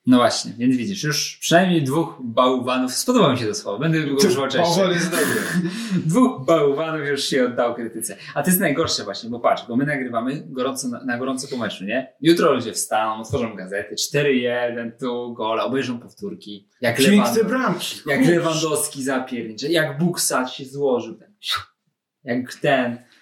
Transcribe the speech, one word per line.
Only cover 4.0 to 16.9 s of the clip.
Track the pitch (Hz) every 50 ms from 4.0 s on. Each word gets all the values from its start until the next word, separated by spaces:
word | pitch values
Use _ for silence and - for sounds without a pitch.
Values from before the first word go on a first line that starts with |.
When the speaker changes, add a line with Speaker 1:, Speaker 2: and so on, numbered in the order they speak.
Speaker 1:
go | 156 139 139 135
Speaker 2:
Ty, | 143 190
Speaker 1:
używał | 185 202 - -
częściej. | - 170 170 170 165
Speaker 2:
bałwan | 185 196 175
jest | 175 170 180 180
dobry. | 175 160 147 135 120 110 104 - 160 180 175 170
Speaker 1:
<laughs> | 180 226 233 226 190 175 - 156
Dwóch | 170 247 254 - - - 135
bałwanów | - 165 160 147 143 139 147 160 160 156 156 143 143
już | 143 135 -
się | - - 135 127
oddało | 120 120 117 123 120 117
krytyce. | - 117 113 - 113 107 - 101 - - - -
A | 143 143
to | 180
jest | 180 185
najgorsze | 202 160 139 147 165 - - - 107
właśnie, | 101 98 - - 113
bo | 120 117
patrz, | - 117 - - - -
bo | 117
my | 123 143
nagrywamy | 147 143 135 127 123 117 113 120 127 139 156 - -
gorąco | 127 127 123 127 127 - - 123
na, | 117 117 -
na | 131 120 120
gorąco | 131 127 131 127 - -
po | - 123
meczu, | 113 104 - - 95
nie? | 101 113 131 131 - - _
Jutro | - 160 170 170 175 165 143
ludzie | 123 110 110 92
wstaną, | - - - 110 107 110 110 110 107
otworzą | 113 - - 135 120 110 104
gazety, | 95 92 92 101 98 - - -
cztery | - - - - 143 147 147 135
jeden, | 123 123 120 120 120 123 120 120 120 117 117 117 -
tu | 135 127 120 120 120 120 117
gol, | 113 113 110 113 110
obejrzą | 101 107 123 135 131 123 123 117
powtórki. | 117 98 - - 107 101 87 87 - 107 104 98 - _ _ _
Jak | 123 117